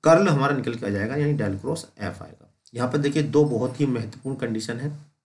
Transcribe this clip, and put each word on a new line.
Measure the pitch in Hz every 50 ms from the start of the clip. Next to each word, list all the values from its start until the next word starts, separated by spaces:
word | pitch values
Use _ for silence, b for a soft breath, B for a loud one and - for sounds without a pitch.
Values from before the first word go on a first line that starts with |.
| -
कर्ल | 151 165 175 202
हमारा | 185 156 139 135 143 143
निकल | 131 113 - 117
के | 117 120
आ | 101
जाएगा, | 101 98 101 113 135
यानी | 147 147 147 147
del | - 107 98 98
cross | 98 101 127 156 165 - - _ - 104
F | 90 82 -
आएगा। | 85 80 - _ - _ _ _ _ - -
यहाँ | - 123 123
पर | - 151
देखिए | 143 143 143 156 147
दो | - - 147 151
बहुत | - 123 110 123 127 - -
ही | 147
महत्वपूर्ण | 131 123 117 107 104 - - - 131 135
कंडीशन | 127 127 117 110 110 110 - 117
है। | 120 139 151 147 - - _ _ _ _